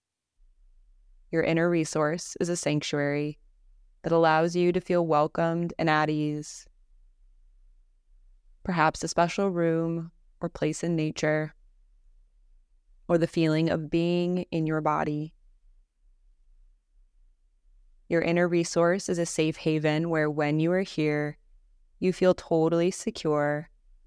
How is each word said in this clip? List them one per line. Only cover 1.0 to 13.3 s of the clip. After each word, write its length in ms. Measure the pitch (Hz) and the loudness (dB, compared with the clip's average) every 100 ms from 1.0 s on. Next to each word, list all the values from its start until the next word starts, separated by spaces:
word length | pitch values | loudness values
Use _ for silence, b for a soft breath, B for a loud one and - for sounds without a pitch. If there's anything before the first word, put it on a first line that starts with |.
| _ - _ | _ -20 _
Your 120 | 165 | -2
inner 260 | 160 165 170 | 0 2 2
resource 680 | 175 156 156 151 170 - - | 2 0 0 -2 -2 -8 -6
is 100 | 170 | -4
a 60 | 175 | -2
sanctuary 840 | - 151 - 147 143 147 147 151 _ _ _ - - _ | -2 -2 -2 -2 -2 -2 -4 -8 _ _ _ -20 -20 _
that 80 | - | 0
allows 440 | 165 165 156 170 175 | 4 4 4 2 2
you 160 | 175 | 2
to 100 | 180 | 2
feel 240 | - 175 170 | 0 0 2
welcomed 680 | 151 151 - 165 170 170 - | 2 2 0 -2 0 -4 -2
and 100 | 160 | 0
at 200 | 151 156 | 2 2
ease. 580 | 151 151 151 147 - - _ _ - - _ _ _ - _ - - _ _ _ - - - _ - | 0 -2 -4 -8 -16 -20 _ _ -20 -20 _ _ _ -20 _ -20 -20 _ _ _ -20 -20 -20 _ -14
Perhaps 400 | - 175 156 - | -4 2 2 0
a 40 | 165 | -4
special 420 | - 170 - 196 | 0 0 0 -2
room 640 | 175 170 165 165 170 165 - _ _ | 0 0 0 0 -4 -6 -14 _ _
or 80 | 170 | -10
place 340 | - 151 156 | -4 -4 -2
in 120 | 170 165 | -2 -2
nature, 600 | 156 151 156 156 156 - - _ _ _ - - _ _ _ - _ _ _ _ - | -2 -2 -2 -2 -2 -8 -20 _ _ _ -20 -20 _ _ _ -20 _ _ _ _ -2
or 100 | 170 | 0
the 100 | |
feeling 420 | 165 | 2